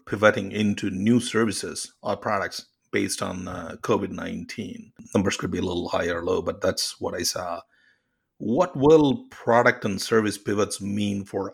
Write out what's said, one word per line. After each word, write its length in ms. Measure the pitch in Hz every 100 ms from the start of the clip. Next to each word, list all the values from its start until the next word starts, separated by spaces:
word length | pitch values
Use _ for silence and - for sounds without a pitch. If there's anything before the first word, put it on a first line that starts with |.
| -
pivoting 460 | 107 107 104 98
into 380 | 104 107 101 101
new 300 | 95 104 120
services 720 | - 110 113 92 90 - - _
or 140 | - 98
products 500 | 113 101 87 - - _ _
based 320 | 107 98 -
on, 260 | 98 92 92
uh, 280 | 92 85 -
covid 280 | - 101 95
nineteen. 840 | - 87 90 87 - - - - - -
Numbers 220 | 95 92 -
could 140 | 98
be 80 | 90
a 40 |
little 260 | 92 87 87
high 200 | 90 87
or 160 | 85
low, 160 | 87 92
but 180 | 87 85
that's 400 | 95 85 - -
what 140 | 90
I 100 | 92
saw. 360 | 87 - 87 85 - _ _ _ _ _ _ _
What 380 | 104 127 180 135
will 500 | 139 160 147 120 -
product 540 | - - 117 120 120
and 160 | 117 95
service 380 | - 113 107 95
pivots 420 | - 104 101 -
mean 440 | 101 104 104 98
for 280 | 98 98 95